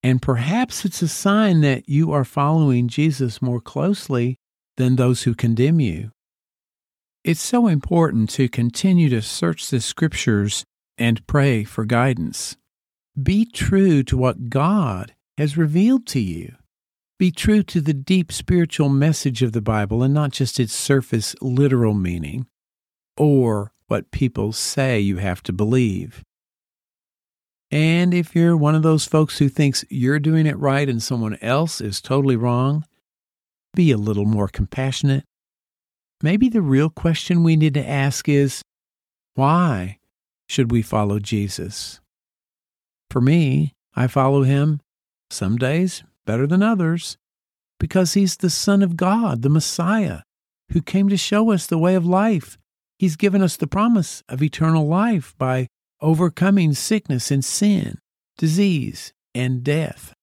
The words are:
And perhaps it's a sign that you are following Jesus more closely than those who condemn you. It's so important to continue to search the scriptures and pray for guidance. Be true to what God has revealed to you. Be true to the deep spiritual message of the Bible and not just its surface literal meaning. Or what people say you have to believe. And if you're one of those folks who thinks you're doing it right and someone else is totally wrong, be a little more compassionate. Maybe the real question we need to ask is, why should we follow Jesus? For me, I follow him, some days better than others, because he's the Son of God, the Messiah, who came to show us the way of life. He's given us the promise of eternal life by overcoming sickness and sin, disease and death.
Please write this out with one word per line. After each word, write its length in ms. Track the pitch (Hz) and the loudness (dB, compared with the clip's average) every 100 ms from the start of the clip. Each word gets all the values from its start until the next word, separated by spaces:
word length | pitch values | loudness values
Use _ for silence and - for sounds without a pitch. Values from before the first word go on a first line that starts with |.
And 200 | 123 127 | 2 0
perhaps 640 | - 123 127 214 247 - 190 | 0 -2 0 -2 -2 -4 -8
it's 160 | - | -4
a 80 | 165 | -6
sign 500 | - 196 208 214 170 | -2 0 2 4 4
that 280 | 147 135 - | 2 0 0
you 240 | 147 160 | 0 2
are 100 | 147 | 0
following 640 | 131 - 143 160 151 123 120 | -2 -2 0 2 2 2 0
Jesus 540 | 131 156 131 127 107 | 0 -2 0 -4 -2
more 180 | 127 120 | -4 -4
closely 760 | - 139 165 202 - 127 120 127 _ _ _ - | -6 -4 -2 -2 -2 -2 0 -4 _ _ _ -2
than 180 | 127 127 | 2 4
those 280 | 123 123 | 2 2
who 120 | - 113 | -2 0
condemn 460 | 117 113 135 165 | 0 2 2 2
you. 300 | 123 80 110 _ _ _ _ _ _ _ _ _ _ _ - | 0 -4 -10 _ _ _ _ _ _ _ _ _ _ _ -4
It's 160 | 165 | -4
so 260 | - 247 233 | -2 0 2
important 640 | 151 - 170 165 113 110 | 0 0 2 2 0 -2
to 180 | - 127 | 0 -2
continue 640 | - 117 117 190 180 156 | 0 -4 0 2 4 4
to 120 | 120 | 0
search 480 | 107 - 170 160 - | -4 -4 -4 -4 -4
the 120 | 127 | -4
scriptures 840 | - - 160 - - 104 101 - - _ _ - | -4 -4 -4 -2 0 0 0 -4 -10 _ _ -4
and 300 | 117 110 - | 0 0 -2
pray 380 | 147 139 117 107 | 0 2 0 -4
for 180 | - | -6
guidance. 720 | 110 120 131 123 78 - - - _ _ _ _ _ - | -2 0 0 -2 -6 -8 -14 -16 _ _ _ _ _ -4
Be 220 | 135 202 | 0 2
true 600 | 226 - - 196 196 147 | 0 -2 0 2 4 4
to 120 | 131 131 | 2 0
what 340 | 127 - 120 | 0 -2 -4
God 680 | 135 156 208 147 92 - _ _ - | 0 2 2 0 -4 -10 _ _ -4
has 200 | 147 147 | -4 0
revealed 480 | 156 160 220 262 240 | 0 4 4 2 0
to 140 | 139 | -4
you. 340 | 98 80 87 - _ _ _ _ _ _ | -2 -6 -12 -18 _ _ _ _ _ _
Be 120 | 180 | -2
true 320 | - 214 214 | 0 2 2
to 180 | - 175 | 2 -2
the 140 | 147 143 | -2 -4
deep 360 | 135 185 175 | 0 0 0
spiritual 560 | - - 180 165 - 143 | -8 0 0 0 0 2
message 540 | 139 151 156 143 113 | 2 2 0 -2 -2
of 100 | 123 | -2
the 100 | 113 | -2
Bible 400 | 104 107 101 110 | -4 -4 -2 0
and 120 | 131 | 0
not 180 | 147 147 | 0 -2
just 300 | - 131 - | -2 -4 -2
its 120 | 117 | -4
surface 640 | - - 139 127 117 - - | -4 0 0 0 -4 -4 -8
literal 540 | 135 123 143 127 113 104 | -4 0 2 2 2 0
meaning. 520 | 90 87 76 117 127 _ _ _ _ _ _ - | -2 -4 -6 -10 -12 _ _ _ _ _ _ 0
Or 560 | 147 139 120 104 104 _ _ | 2 4 2 0 -4 _ _
what 240 | 104 - | -4 -4
people 400 | - 131 117 107 | -4 -4 -2 -6
say 480 | 113 - - 135 117 | -4 -6 -2 0 0
you 180 | 101 92 | 0 -2
have 240 | 98 90 | -4 -4
to 100 | - | -6
believe. 680 | 92 107 127 120 92 90 - - _ _ _ _ _ _ _ _ _ _ _ _ _ _ | -4 0 2 0 -2 -8 -14 -20 _ _ _ _ _ _ _ _ _ _ _ _ _ _
And 420 | 147 160 170 180 | 0 2 2 2
if 220 | 175 165 170 | 0 0 2
you're 200 | 170 170 | 4 4
one 200 | 147 156 | 4 4
of 80 | |
those 220 | 156 156 - | 4 2 2
folks 340 | 156 156 - | 0 0 2
who 100 | 143 | 0
thinks 340 | 135 143 131 - | 2 0 0 -6
you're 300 | 139 123 147 | -2 0 0
doing 260 | 147 160 156 | 2 2 2
it 120 | - | 0
right 300 | 143 139 143 | 0 0 0
and 160 | 117 | -4
someone 340 | - 127 110 107 | -4 -4 -4 -6
else 400 | 110 135 165 - | -2 0 -2 -4
is 200 | 104 98 | -8 -8
totally 340 | - 135 135 120 | -2 0 2 0
wrong, 500 | 123 120 131 151 156 _ _ _ _ _ _ _ _ | 0 0 0 -2 -6 _ _ _ _ _ _ _ _
be 180 | - 165 | 2 2
a 60 | 113 | 2
little 280 | 104 104 101 | 0 -2 0
more 220 | 107 98 | 0 -2
compassionate. 760 | - 101 - 131 127 143 135 - _ _ _ _ _ _ _ _ _ | -4 -6 -4 -6 -2 0 -2 -4 _ _ _ _ _ _ _ _ _
Maybe 260 | 151 208 247 | -2 2 2
the 120 | 226 | 2
real 280 | 160 135 160 | 2 2 2
question 540 | - 170 160 - 175 | 0 -2 -2 0 2
we 120 | 165 160 | 4 4
need 180 | 156 143 | 2 0
to 120 | - | -4
ask 400 | 139 139 - - | -2 -2 -2 0
is, 320 | 143 139 - - _ _ _ _ _ _ - | 2 2 -2 -16 _ _ _ _ _ _ -2
why 640 | 135 165 175 107 92 104 _ _ _ _ _ | 2 2 2 -2 -6 -12 _ _ _ _ _
should 240 | - 117 | -2 0
we 100 | 117 | 0
follow 380 | 107 110 104 104 | 0 -2 0 -2
Jesus? 800 | 101 110 101 - - - - - _ _ _ _ _ _ _ _ _ _ _ | -2 -4 -4 -6 -10 -12 -14 -16 _ _ _ _ _ _ _ _ _ _ _
For 100 | 131 | 0
me, 520 | 127 165 147 135 151 _ _ - | 2 4 2 0 -2 _ _ -2
I 120 | 123 | -2
follow 360 | - 135 139 | 2 2 2
him, 380 | 135 139 147 147 _ _ _ _ _ | 2 2 0 -2 _ _ _ _ _
some 280 | - 95 117 | -6 -4 -2
days 460 | 127 160 185 - - _ - | 0 0 -2 -4 -18 _ -6
better 220 | 113 143 | -2 0
than 160 | 180 | 2
others, 540 | 214 220 165 170 - - _ _ _ _ _ _ | 2 0 0 -2 -6 -16 _ _ _ _ _ _
because 340 | - 190 175 | -2 0 2
he's 240 | 202 190 - | 2 0 0
the 120 | 180 | -2
Son 320 | - - 202 | -2 0 2
of 160 | 196 170 | 2 0
God, 440 | 180 214 226 120 | 0 2 0 0
the 80 | 131 | 2
Messiah, 720 | 156 - - 170 220 196 80 _ _ _ _ _ | 0 0 -4 -2 0 -2 -6 _ _ _ _ _
who 100 | 170 | -6
came 280 | - 190 196 | -2 0 2
to 80 | 196 | 0
show 340 | - 208 226 | 0 0 2
us 160 | 196 - | 0 0
the 100 | 170 | 0
way 180 | 170 185 | 2 2
of 100 | 170 | 2
life. 520 | 185 214 190 - - _ _ _ _ | 2 2 0 -4 -20 _ _ _ _
He's 180 | 190 151 | -2 2
given 260 | 202 196 | 2 2
us 160 | 185 - | 2 0
the 100 | 151 | -4
promise 560 | 190 226 226 160 - _ | 0 2 2 0 -8 _
of 140 | 131 | -4
eternal 460 | 151 - 160 160 147 | -4 0 0 2 2
life 480 | 175 226 202 - _ | 0 0 -2 -4 _
by 300 | 131 127 123 _ _ _ | -2 -2 -4 _ _ _
overcoming 720 | 156 160 175 - 185 196 160 | 0 2 0 2 2 4 2
sickness 560 | 139 - 220 - 127 - | 0 -2 -2 -2 -4 0
and 140 | 139 127 | -2 -2
sin, 540 | - 208 196 - - _ _ _ - | 0 2 2 -2 -10 _ _ _ -4
disease 760 | 160 165 202 160 120 - - _ _ 123 | -2 2 2 0 -4 -10 -18 _ _ -6
and 280 | 127 127 | -4 -2
death. 500 | 127 147 156 - - _ | -2 -2 -4 -10 -20 _